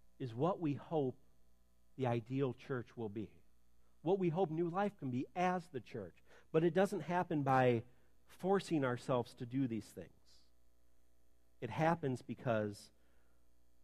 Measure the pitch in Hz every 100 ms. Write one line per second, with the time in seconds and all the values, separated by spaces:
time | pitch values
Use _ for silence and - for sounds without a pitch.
0 | - - 131 113 160 196 160 135 - 160
1 | 131 - - - - - - - - -
2 | 127 120 113 135 135 120 - 131 110 -
3 | 110 107 98 - - - - - - -
4 | 151 196 175 160 180 160 175 180 202 -
5 | 135 123 - 180 180 185 165 127 - 120
6 | 90 - - - - 160 170 160 202 196
7 | 143 175 185 156 139 131 127 117 - -
8 | - - - - 180 196 - 160 131 123
9 | - 123 117 - 123 131 131 113 - -
10 | 82 - - - - - - - - -
11 | - - - - - - 123 - 160 170
12 | 139 123 - 120 127 110 107 101 - -
13 | - - - - - - - -